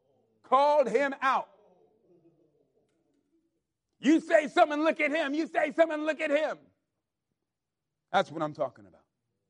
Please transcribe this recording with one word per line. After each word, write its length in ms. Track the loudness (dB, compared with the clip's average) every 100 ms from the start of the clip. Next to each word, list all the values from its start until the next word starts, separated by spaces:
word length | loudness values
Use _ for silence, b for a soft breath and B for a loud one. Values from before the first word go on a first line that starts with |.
| _ _ _ _
Called 460 | -2 2 4 2 2
him 260 | 0 -2 -2
out. 260 | -2 -2 -4 _ _ _ _ _ _ _ _ _ _ _ _ _ _ _ _ _ _ _ _ _ _ _ _ _
You 180 | 2 2
say 300 | 4 2 2
something, 340 | 2 2 2
look 180 | -2 0
at 120 | -2
him. 220 | -2 -4
You 120 | -4 -4
say 260 | -4 -4 0
something, 240 | 0 0
look 200 | -4 -4
at 100 | -2
him. 280 | -2 -2 -6 _ _ _ _ _ _ _ _ _ _ _ _ _ _ _
That's 220 | -4 -4
what 100 | -6
I'm 120 | -8
talking 320 | -6 -8 -8 -20
about. 180 | -20 _ _ _ _ _